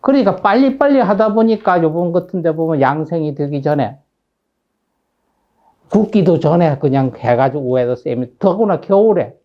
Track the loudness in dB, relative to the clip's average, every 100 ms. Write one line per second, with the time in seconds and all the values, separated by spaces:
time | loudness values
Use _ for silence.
0 | 2 2 2 0 0 2 2 2 2 2
1 | 2 2 2 2 0 0 0 2 0 0
2 | -2 -2 -4 -4 -4 -2 -2 0 0 0
3 | -4 -4 -4 -6 -6 -4 -2 -2 -4 -8
4 | _ _ _ _ _ _ _ _ _ _
5 | _ _ _ _ _ _ _ _ _ 0
6 | 2 2 2 2 2 2 2 0 0 0
7 | -2 -2 -2 2 2 -2 -2 -2 -2 -4
8 | -4 -6 -8 _ -2 0 0 -2 0 2
9 | 2 0 -2 -10